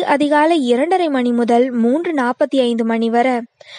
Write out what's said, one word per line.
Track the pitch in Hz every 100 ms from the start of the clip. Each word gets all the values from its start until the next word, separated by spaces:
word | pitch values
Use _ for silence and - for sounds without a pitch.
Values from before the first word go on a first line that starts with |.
அதிகாலை | - 285 285 294 311 339 240
இரண்டரை | 240 320 370 330
மணி | 269 247
முதல் | 240 233 240 262
மூன்று | 240 226 285 349
நாற்பத்தி | 302 240 262 285 269
ஐந்து | 240 233
மணி | 226 226 226
வரை | 233 254 240 240 _ -